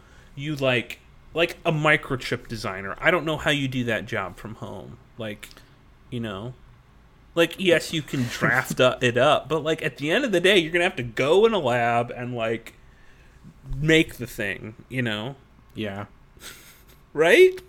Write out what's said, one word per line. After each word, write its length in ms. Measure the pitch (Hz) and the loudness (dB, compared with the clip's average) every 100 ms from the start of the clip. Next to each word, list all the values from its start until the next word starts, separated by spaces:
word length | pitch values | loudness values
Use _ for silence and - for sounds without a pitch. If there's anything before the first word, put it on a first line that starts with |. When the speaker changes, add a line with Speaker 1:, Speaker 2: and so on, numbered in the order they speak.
| - - - - | -20 -20 -20 -12
Speaker 1:
you, 200 | 147 147 | -8 -2
like, 440 | 131 123 - - _ - - | 2 2 -2 -12 _ -20 -10
like, 240 | 151 170 - | -2 -2 0
a 80 | 170 | -2
microchip 760 | 151 151 151 - 127 - 120 - | 2 4 2 0 -8 -4 -6 -6
designer, 480 | 113 107 95 98 - | -8 -8 -8 -10 -2
I 120 | 151 | 2
don't 120 | 175 151 | 2 0
know 120 | 151 | -2
how 140 | 160 | 0
you 160 | 147 135 | 0 -2
do 160 | 127 | -4
that 220 | 120 104 101 | -2 -2 -2
job 300 | 107 92 - | -6 -6 -10
from 180 | 107 113 | -16 -14
home. 420 | 101 101 64 - - - | -14 -14 -16 -18 -20 -14
Like, 300 | 110 104 - - - _ _ _ - | -12 -12 -16 -20 -20 _ _ _ -12
you 100 | 123 | -10
know? 320 | 113 95 120 - - - _ _ _ _ - 165 | -8 -8 -12 -14 -20 -20 _ _ _ _ -8 0
Like, 200 | 165 - | 0 2
yes, 320 | 185 160 - | 2 2 2
you 80 | 160 | -6
can 220 | - 143 | -4 -4
Speaker 2:
<laughs> 80 | 117 | -4
Speaker 1:
draft 480 | - 113 123 - 151 | -2 0 0 0 2
u-, 160 | 127 - | 2 4
it 140 | 123 120 | 0 4
up, 300 | 147 131 - | 4 4 0
but, 140 | 156 | -4
like, 200 | 151 160 | -2 -4
at 140 | - - | -4 -6
the 120 | 147 | -2
end 120 | 208 | 0
of 80 | 277 | 2
the 80 | 180 | 2
day, 180 | 180 202 | 4 4
you're 140 | 156 | 2
gonna 140 | 175 180 | 0 0
have 100 | 180 | -2
to 80 | |
go 420 | 120 107 135 185 226 | -8 -2 2 6 4
in 60 | |
a 60 | 208 | 4
lab 500 | 131 123 117 117 120 | 0 2 2 2 0
and, 240 | - 123 120 | -6 -8 -4
like, 380 | 113 113 - - - - - - - - - - - 135 | -2 -4 -6 -20 -20 -20 -20 -20 -20 -20 -20 -20 -10 -4
make 380 | 156 160 160 - | 4 4 4 -4
the 100 | 117 | -12
thing, 480 | - 101 - 107 110 - | -6 -6 -6 -10 -16 -12
you 140 | 131 | -6
know? 320 | 120 107 117 139 - - - - | -4 -4 -8 -12 -20 -20 -20 -10
Speaker 2:
Yeah. 300 | 107 98 - - _ - - - - - - - _ | -8 -8 -12 -16 _ -20 -20 -20 -20 -20 -20 -20 _
Speaker 1:
Right? 460 | 143 165 294 370 359 | 2 6 8 8 4